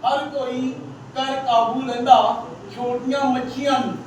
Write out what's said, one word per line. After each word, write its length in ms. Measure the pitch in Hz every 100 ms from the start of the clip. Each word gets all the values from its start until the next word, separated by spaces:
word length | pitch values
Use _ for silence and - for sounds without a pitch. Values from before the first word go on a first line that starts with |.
| 254
ਹਰ 220 | 285 294
ਕੋਈ 460 | 285 254 254 262 - - - - 269
ਕਰ 200 | 269 269
ਕਾਬੂ 460 | 262 226 226 262
ਲੈਂਦਾ 640 | 262 240 254 240 226 - - - - 240
ਛੋਟੀਆਂ 500 | 247 247 262 277 269
ਮੱਛੀਆਂ 460 | 247 254 262 285
ਨੂੰ। 240 | 262 - 165